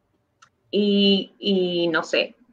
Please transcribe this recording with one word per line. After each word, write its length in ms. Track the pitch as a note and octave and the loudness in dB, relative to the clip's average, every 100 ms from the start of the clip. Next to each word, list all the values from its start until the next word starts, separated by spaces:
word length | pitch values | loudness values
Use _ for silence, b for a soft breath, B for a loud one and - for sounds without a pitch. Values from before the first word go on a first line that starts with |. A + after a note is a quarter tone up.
| _ _ _ _ _ _ - | _ _ _ _ _ _ -6
Y, 640 | G3 G#3 G3+ G3+ G3 - - | -2 0 2 4 2 -2 -8
y 500 | G3+ F#3+ F3+ F3 E3+ | -2 0 0 -2 0
no 140 | D#3+ | -2
sé, 340 | - D#3+ - - _ | -2 -4 -4 -8 _